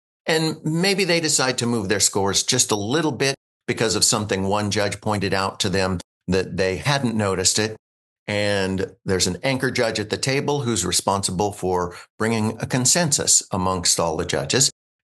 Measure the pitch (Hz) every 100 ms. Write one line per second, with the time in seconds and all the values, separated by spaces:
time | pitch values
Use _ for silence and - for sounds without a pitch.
0 | _ _ - 160 160 156 160 165 190 196
1 | 185 170 156 147 131 127 120 120 95 101
2 | - 104 98 92 - 127 - 107 101 151
3 | 156 110 135 135 _ _ - 120 113 104
4 | 87 113 107 95 98 104 104 104 101 -
5 | 110 104 98 95 95 - 101 95 92 90
6 | - _ - 95 - 90 95 87 135 143
7 | 120 110 101 92 90 - 107 110 _ _
8 | _ _ - 104 104 101 95 95 - -
9 | - 92 92 87 135 131 131 - 113 110
10 | 104 101 - 135 139 143 120 110 90 87
11 | - 98 95 90 104 98 92 90 87 -
12 | - - 110 113 110 113 139 131 123 175
13 | 170 - - - - 95 92 92 87 -
14 | 85 80 87 78 - 120 - - _ _